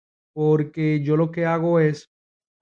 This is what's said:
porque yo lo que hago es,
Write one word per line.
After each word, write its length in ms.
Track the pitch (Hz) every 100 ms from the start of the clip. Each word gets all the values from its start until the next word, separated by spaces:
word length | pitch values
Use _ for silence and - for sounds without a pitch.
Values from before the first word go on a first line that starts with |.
| _ _ _
porque 680 | - 151 151 151 160 156 151
yo 140 | 143 156
lo 140 | 160
que 140 | 165 165
hago 340 | 165 170 170
es, 320 | 156 151 - _ _ _ _ _